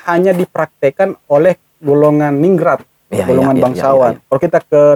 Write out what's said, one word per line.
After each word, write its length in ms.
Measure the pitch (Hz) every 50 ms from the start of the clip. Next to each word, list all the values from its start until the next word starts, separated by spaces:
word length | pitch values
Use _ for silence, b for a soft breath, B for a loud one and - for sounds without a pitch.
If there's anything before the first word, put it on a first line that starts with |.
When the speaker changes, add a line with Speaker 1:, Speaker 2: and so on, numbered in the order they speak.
| -
Speaker 1:
hanya 260 | 175 170 170 185 196
dipraktekkan 840 | 180 175 180 - - 165 156 - _ - 147 135 - - 190 196 - _ _
oleh 280 | - 143 143 165 185 175 _ _ _ _ _
golongan 560 | 160 143 143 147 147 151 151 151 147 147 143
ningrat, 480 | 139 160 190 190 160 170 165 135 - - _ _ _ _ -
Speaker 2:
Iya, 160 | 98 95 92
Speaker 1:
golongan 300 | 127 131 135 135 135 131
Speaker 2:
iya, 40 | 127
iya, 60 | 127
Speaker 1:
bangsawan. 480 | 123 127 - 139 135 135 131 127 117
Speaker 2:
iya, 60 | - -
iya. 80 | _
Speaker 1:
Kalau 140 | - 135 131
kita 180 | 170 165 175 160
ke 220 | - - 156 147 147 147 143